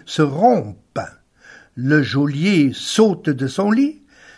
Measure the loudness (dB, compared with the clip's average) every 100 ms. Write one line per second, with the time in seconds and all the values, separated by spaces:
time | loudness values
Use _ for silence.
0 | -10 -2 -2 2 2 2 -4 -14 _ -12
1 | -12 -16 _ _ -20 -20 _ -6 2 2
2 | 2 0 -2 0 0 2 2 -2 -6 2
3 | 2 2 -4 -4 -4 -2 0 2 0 -4
4 | _ _ -20